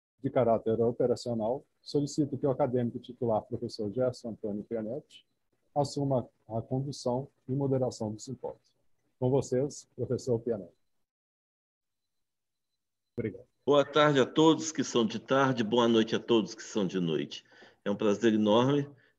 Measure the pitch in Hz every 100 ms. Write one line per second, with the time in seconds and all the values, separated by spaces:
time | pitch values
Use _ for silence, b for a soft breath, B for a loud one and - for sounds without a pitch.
0 | _ _ 131 131 113 107 110 113 117 117
1 | 123 113 123 117 107 139 _ _ - 147
2 | 143 - 143 139 143 131 135 123 120 120
3 | - 117 117 107 - 120 117 - 104 120
4 | 127 123 117 98 107 104 - 113 107 143
5 | - - _ _ _ _ _ 147 139 143
6 | 139 127 - _ - 113 - 131 139 -
7 | 123 123 139 _ - 139 135 131 123 -
8 | 110 107 - 120 71 - _ _ _ _
9 | _ - 127 135 - 127 139 - - -
10 | 110 117 - 117 117 107 85 _ _ _
11 | _ _ _ _ _ _ _ _ _ _
12 | _ _ _ _ _ _ _ _ _ _
13 | _ - 110 - - _ - 143 139 156
14 | 151 139 120 - 160 156 - - 120 123
15 | 110 107 - 135 135 120 107 120 117 113
16 | 110 107 - 117 92 - - 110 90 92
17 | 85 73 73 - b b b b 101 101
18 | 107 101 113 107 107 110 127 143 143 b
19 | b